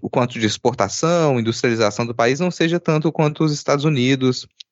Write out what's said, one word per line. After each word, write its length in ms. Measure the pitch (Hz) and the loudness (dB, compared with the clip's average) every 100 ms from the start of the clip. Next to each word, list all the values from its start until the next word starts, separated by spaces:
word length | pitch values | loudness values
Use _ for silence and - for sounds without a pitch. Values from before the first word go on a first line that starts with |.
o 80 | - | -4
quanto 280 | - 120 120 | -2 -2 0
de 80 | 107 | -2
exportação, 920 | - 123 - 101 - 160 175 151 127 | 0 -2 0 -2 -2 0 2 2 0
industrialização 680 | 113 113 127 113 104 - 120 | -2 -2 0 2 0 0 -4
do 80 | |
país 260 | 117 120 139 | 0 0 0
não 100 | 180 | -2
seja 280 | - 165 175 | 0 0 0
tanto 320 | 170 156 156 | 0 0 0
quanto 320 | - 151 156 | 0 0 2
os 80 | 156 | 0
Estados 320 | 143 - 143 | 0 0 0
Unidos 460 | 151 139 127 135 131 123 - - - | 2 2 2 2 0 -2 -6 -18 -6